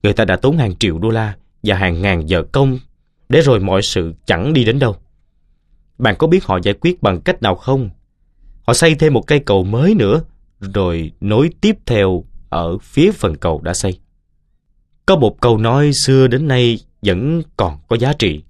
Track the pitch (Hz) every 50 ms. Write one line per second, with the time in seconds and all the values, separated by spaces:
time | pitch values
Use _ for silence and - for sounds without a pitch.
0 | - 104 - - 110 95 92 90 - 135 156 165 127 101 87 - - 95 80 82
1 | 92 110 110 113 110 107 95 - _ _ _ _ - 104 98 95 98 90 85 82
2 | 95 101 92 85 78 76 92 85 76 - - 139 139 135 127 127 - _ _ _
3 | _ _ _ _ _ _ 120 156 160 139 123 104 95 98 92 98 98 - - 98
4 | 85 82 82 _ _ - - 82 95 143 156 135 117 107 117 139 135 113 92 -
5 | _ _ _ _ _ _ _ _ _ _ _ _ _ _ _ _ _ _ _ _
6 | 123 110 101 - 160 160 180 185 - - 95 92 90 101 101 - - 170 180 -
7 | - 107 95 82 - - 175 - - - 92 - - - 135 135 123 98 - _
8 | _ _ _ _ _ _ _ _ _ - - - _ - 120 - 165 165 160 143
9 | 160 156 139 139 - - 147 - - - 101 98 90 98 107 120 147 190 226 190
10 | 113 95 120 160 160 - - _ _ _ _ _ 101 98 98 104 95 90 85 82
11 | 80 78 - _ - 101 107 120 147 165 - - - 214 214 - _ - 120 107
12 | 98 95 92 87 - - - - - - - 82 85 82 87 104 - - - 139
13 | 156 202 208 - - 95 80 - - 87 80 71 - 85 90 - - 98 90 -
14 | _ _ _ _ _ _ _ _ _ _ _ _ _ _ _ _ _ _ _ _
15 | _ - 190 160 127 104 - - - 120 117 107 110 117 123 139 147 147 139 -
16 | - 135 135 135 131 127 120 131 160 151 131 123 123 120 117 - - _ _ _
17 | - 101 90 90 120 147 165 170 156 - _ - 104 85 71 71 - _ 117 113
18 | 123 135 151 - 113 95 76 76 -